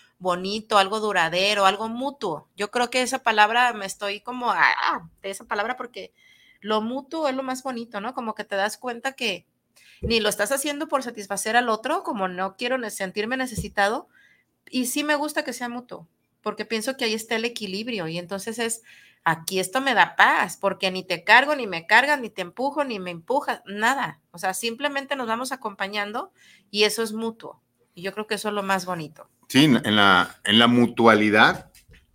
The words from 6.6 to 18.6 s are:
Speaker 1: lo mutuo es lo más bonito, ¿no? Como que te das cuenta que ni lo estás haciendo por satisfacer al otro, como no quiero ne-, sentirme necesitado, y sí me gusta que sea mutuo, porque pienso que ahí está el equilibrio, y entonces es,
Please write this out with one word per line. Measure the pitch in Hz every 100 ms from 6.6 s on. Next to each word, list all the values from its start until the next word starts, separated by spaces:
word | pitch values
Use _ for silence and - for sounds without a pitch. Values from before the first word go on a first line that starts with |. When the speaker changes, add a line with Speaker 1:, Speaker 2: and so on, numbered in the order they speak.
Speaker 1:
lo | 202 214
mutuo | 220 262 269 320 294
es |
lo | 262
más | 262 262
bonito, | 269 240 233 208
¿no? | 226
Como | 254 233
que | 214
te | 208 196
das | 208 -
cuenta | 247 240 269
que | 262 220 175 - _ _ _ - _
ni | 226 226
lo | 214
estás | 196 208
haciendo | 269 302 285 311
por | 277
satisfacer | 240 233 196 196 220 233
al | 247
otro, | 214 254 349
como | 381 240 185
no | 180 190 -
quiero | 247 262
ne-, | 220
sentirme | - 190 208 214 262
necesitado, | 254 202 190 - 202 254 - _ _ _ _ _ _
y | 254 247
sí | 294
me | 294
gusta | 294 294 302
que | 294
sea | 240 240
mutuo, | 240 247 175 165 _ _ _
porque | 214 202
pienso | 208 220 220 262
que |
ahí | 233
está | 214 220 226
el |
equilibrio, | 233 233 202 190 226 220 160
y | 170
entonces | 175 196 214
es, | 226